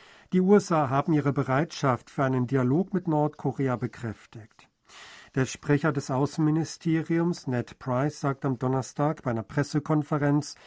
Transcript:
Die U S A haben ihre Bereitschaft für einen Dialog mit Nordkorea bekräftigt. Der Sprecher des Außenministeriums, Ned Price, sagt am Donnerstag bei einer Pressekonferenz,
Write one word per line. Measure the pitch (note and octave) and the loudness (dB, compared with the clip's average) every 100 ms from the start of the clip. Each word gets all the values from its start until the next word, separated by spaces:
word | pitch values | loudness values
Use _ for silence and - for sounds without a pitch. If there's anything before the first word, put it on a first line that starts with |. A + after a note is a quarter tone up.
| - - - | -20 -20 -2
Die | F3+ | 2
U | F#3 | 6
S | G#3 F#3+ | 6 6
A | D#3+ C3+ | 0 2
haben | C#3 D#3 | 0 2
ihre | D3+ C#3+ | 2 2
Bereitschaft | C#3 C3+ C3 E3 - C#3+ A#2+ - | 0 2 0 0 -2 0 0 -4
für | - C3+ | -2 0
einen | C3 A#2+ | 0 0
Dialog | C3+ B2 D3+ F#3+ | 0 2 2 0
mit | F#3 E3+ | -2 0
Nordkorea | D3+ D3 - C#3 B2 C3 A#2+ | 0 0 -2 -4 -2 -2 -2
bekräftigt. | B2 - A#2 G2+ - A#2 G#2+ _ - _ _ - - - - | -4 -6 -10 -10 -14 -20 -20 _ -20 _ _ -20 -20 -20 -8
Der | C3+ C3 | -2 -2
Sprecher | - - D3 D#3+ | -2 0 2 2
des | C#3 - | -2 -2
Außenministeriums, | C3 C#3+ - D3+ D#3 D#3 - E3+ D#3+ D#3 E3 E3+ E3+ - | 0 0 0 2 2 -2 -4 -2 -2 0 0 0 -2 -2
Ned | B2 A#2 - | -4 -4 -8
Price, | C3+ B2 D3 - | -4 -2 -2 -2
sagt | C#3+ C3+ | -4 -2
am | C#3 B2 | -2 -2
Donnerstag | C3 C3 - - D3 D#3 | 0 -2 -2 -2 -2 -2
bei | C3 | -4
einer | A2+ | -4
Pressekonferenz, | - D3 C#3 D3+ - D#3 C#3+ D3+ C#3+ D3 C#3+ - | -4 -4 -2 -2 0 0 0 0 2 0 -2 -10